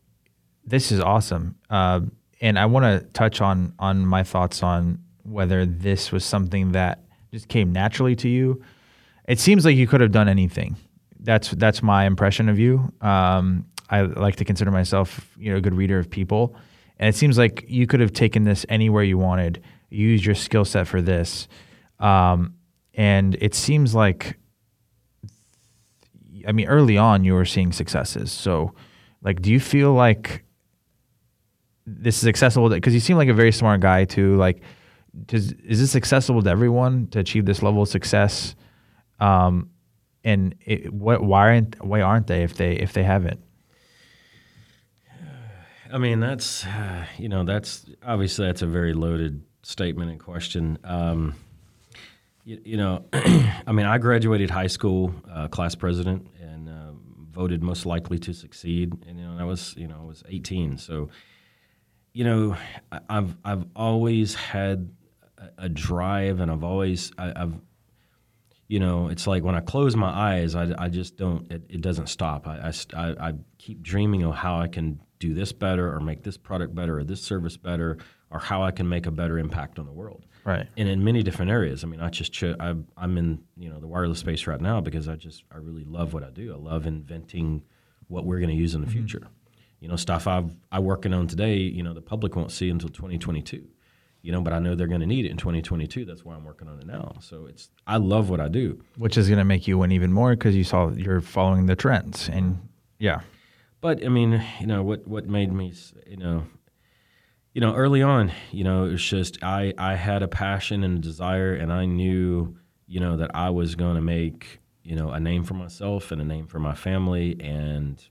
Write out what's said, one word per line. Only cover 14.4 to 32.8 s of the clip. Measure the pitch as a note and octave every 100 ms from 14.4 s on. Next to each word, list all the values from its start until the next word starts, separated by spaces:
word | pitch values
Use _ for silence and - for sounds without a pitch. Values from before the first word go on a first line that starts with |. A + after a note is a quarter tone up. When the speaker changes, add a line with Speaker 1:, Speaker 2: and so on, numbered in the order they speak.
Speaker 1:
consider | F#2+ F#2+ G2
myself, | F#2+ F2+ G2 F#2 - - -
you | G#2+
know, | F#2+
a |
good | F#2+
reader | F2+ G2 F#2+
of | E2+
people. | - F#2 G#2+ A#2+ - - _ _ -
And | G#2+
it | G#2
seems | D3 A#2+
like | A2+ - -
you | B2 A#2+
could | A#2+
have | A2+
taken | - A2+ A2
this | G#2+ G2 -
anywhere | A2 A2 G#2
you | G2+ F#2
wanted, | F#2 F2+ E2+ E2+ - - _
used | G#2 A2 A2
your | F#2 G2+
skill | - A2
set | G2+ G2+ F2
for | F2+
this. | F2+ F2 E2+ - - - - _ _ -
Um, | G#2 F#2+ F2+ F2 E2+ - _ _ _
and | - G#2 G2 F#2+ F#2
it | G#2
seems | - - D3+ C3+
like, | A2 G#2 F2 - - _ _ _ _ _ _ _ _ G#2 _ _ _ _ _ _ _ _ _ - F#2+ G#2
I |
mean, | G#2+ F2+
early | D3 C3 G2+
on | A2+ G2+
you | F#2
were | F#2
seeing | F2+ - F2+
successes. | E2 E2+ D2 - A1 -
So, | - F#2+ E2+ D#2+ - - _ _ _
like, | F#2+ F2+
do | F#2
you | B2
feel | C3 C#3+ C#3
like | B2+ B2 G#2 - - _ _ _ _ _ _ _ _ _ _ _ _ _ _
this | - G#2 A#2 A2
is | A#2
accessible? | - C3 A#2 A#2
To, | F2+